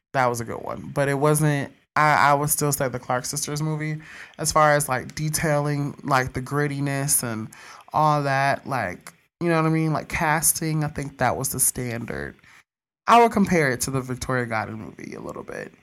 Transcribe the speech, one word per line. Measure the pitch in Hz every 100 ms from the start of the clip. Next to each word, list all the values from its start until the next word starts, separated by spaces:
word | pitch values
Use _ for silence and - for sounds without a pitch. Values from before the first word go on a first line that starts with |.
| _
That | 135 127
was | 120
a | 113
good | -
one, | - - -
but | 139 139
it | 139
wasn't, | 147 151 156 143 135 - _ -
I, | 151 135 135
I | 143
would | 147
still | - 147
say | 135 135
the | 123
Clark | - 127 123
sisters | 147 - 147
movie | 156 156 156 156 - - - -
as | 151
far | 160 151 147
as, | 143
like, | 127 - -
detailing, | 156 151 165 147 147 143 143 -
like, | - 135 131
the | 131
grittiness | 127 143 147 139 143 139 139 -
and | 123 110 110 - - - -
all | - 151 147
that, | 139 135 139 - -
like, | 131 98 90 - - _ _
you | 175
know | 165
what | 160
I |
mean? | 160 160
Like, | 147 -
casting, | - 160 156 156 - 160 156
I | 147
think | 156 143 -
that | 123 85
was | 131
the | 127
standard. | - - 123 113 104 69 71 - - - _ _ _ _ -
I | 226
would | 233
compare | 226 185 185 143
it | 120
to | -
the | 131
Victoria | 123 123 - 127 120
Gotti | 110 101 110
movie | 104 - -
a | -
little | - -
bit. | - - - -